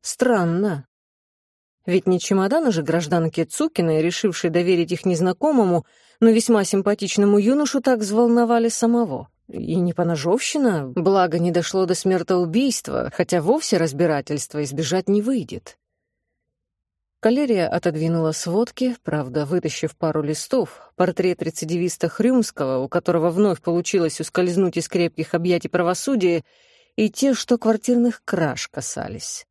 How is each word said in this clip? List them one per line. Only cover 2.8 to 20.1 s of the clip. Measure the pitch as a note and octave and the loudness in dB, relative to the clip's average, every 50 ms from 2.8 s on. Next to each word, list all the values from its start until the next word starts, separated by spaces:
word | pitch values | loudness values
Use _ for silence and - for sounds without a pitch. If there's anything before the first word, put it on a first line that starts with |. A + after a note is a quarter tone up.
| D3+ | 0
гражданки | D3 D#3 E3+ E3+ D3 D#3+ F3 D#3+ D#3+ - - D#3+ | 0 0 -2 0 0 0 0 0 0 0 -2 -4
Цукиной, | D3+ - - D4 D#4+ _ - F3 E3 D#3 D#3 D#3 | -4 -2 -2 -2 -2 _ 0 0 2 2 2 0
решившей | E3+ F3+ - - G#3 E3+ - - F3 | 0 -2 0 -2 -2 -2 0 -4 0
доверить | D#3 F3 F3 F3 F#3 E3+ E3+ E3 F3+ | 0 0 2 2 2 2 2 -2 -4
их | E3 - | -4 0
незнакомому, | F#3+ F3+ D#3 F3 F#3 F#3 _ - D4+ D4+ B3+ A3 F#3 F3 E3+ - _ _ _ _ _ _ _ | -2 0 2 0 0 0 _ 0 2 4 4 4 4 2 0 -2 _ _ _ _ _ _ _
но | - A3+ | 4 6
весьма | A3+ A3+ A3+ - A#3 G#3 G3 | 6 4 4 4 2 2 2
симпатичному | - - G3 F#3+ G3+ G#3 G#3 G3+ F#3 - - G3+ G3+ G3+ G#3 | 2 0 0 0 0 -2 -2 -2 -4 0 2 4 6 6 4
юношу, | G3+ G#3+ C4 D4 D4+ C4 - C#4 | 4 4 2 2 2 0 -2 0
так | A#3+ C4+ B3+ A3+ | 2 2 0 0
взволновали | G#3+ F#3+ G#3 A3 A#3+ A#3 A#3 A#3 A#3 A3+ A#3+ A#3 A3+ A#3 | 0 -2 2 2 4 4 4 4 4 4 2 2 2 0
самого. | A3+ - - A3+ A#3 A#3+ A#3 F#3+ C3+ B3+ - _ _ _ _ _ | 0 0 0 2 2 2 0 -2 -4 -10 -10 _ _ _ _ _
И | - - - - D#3+ | -12 -10 -6 -2 0
не | F#3 F3 F3 E3 | 0 0 0 0
поножовщина, | - F3 E3+ E3+ D3+ C3+ E3+ F#3 C4 - - - D#4 C#4 A#3+ G3 D#3+ C#3 C3 B2+ | 0 0 0 0 -2 0 0 0 0 0 -2 -2 0 0 2 0 0 -4 -4 -4
благо | F3+ E3 F3+ G3 G3 F3+ F3+ D#3 E3+ | 0 2 2 4 4 2 2 0 0
не | E3+ F3 | 0 0
дошло | E3 E3+ E3 - - F#3+ F#3+ | 0 0 -2 0 0 -2 0
до | E3+ F#3 | 0 -2
смертоубийства, | - - F#3+ F#3 F3+ E3 - F#3 F3+ F3+ E3 D#3+ A3 C4+ C#4 A#3 - - - C#3 B2 - - - | -2 0 0 0 0 0 0 0 0 0 0 0 0 0 0 -2 -4 -6 -6 -4 -4 -4 -4 -2
хотя | - - - - F3 | -4 -2 0 0 0
вовсе | D3 F3 B3 D#4+ - - - F3+ | 2 2 0 0 0 0 0 0
разбирательства | E3 D#3+ C3+ C#3+ F3 E3 D#3 C#3+ C#3 - D3 C#3+ - - - D3 D3+ | 0 0 0 0 0 0 0 -2 -2 -4 -6 -6 -6 -8 -6 -6 -6
избежать | C3+ C#3 C3+ D#3+ B2 E3+ F#3 F#3 - | -6 -4 -6 -4 -2 -2 -2 0 0
не | G3 G#3 G#3 | 0 0 0
выйдет. | A#3 C4+ B3 D#3 A2+ F#2 F#2 _ - - _ _ _ _ _ _ _ _ _ _ _ _ _ _ _ _ _ _ _ _ _ _ _ _ _ _ _ _ _ | 0 -2 -2 -4 -6 -10 -14 _ -16 -20 _ _ _ _ _ _ _ _ _ _ _ _ _ _ _ _ _ _ _ _ _ _ _ _ _ _ _ _ _
Калерия | - A3 A#3+ C4 D4 C4 A#3 F#3+ E3+ | 0 2 2 2 2 2 2 2 2
отодвинула | - - F3 - F3+ D#3 D#3 D#3+ E3 E3 E3 D#3+ D#3+ D#3 | 0 -2 0 -2 -2 -2 0 -2 0 0 0 0 -2 -2
сводки, | - - F3 E3+ G3+ A#3+ - - - B3+ B3+ A#3+ - _ | -4 -6 -2 0 -2 -2 -2 -2 -4 -4 -4 -4 -4 _
правда, | - D3 D3+ C#3 B2+ B2 D3+ D3 | -6 -4 -4 -4 -4 -4 -4 -4
вытащив | C#3 E3+ F3+ - D#3+ - - - D#3 - | -2 -2 -2 -2 -4 -6 -4 -6 -8 -6
пару | _ - D#3+ | _ -4 -2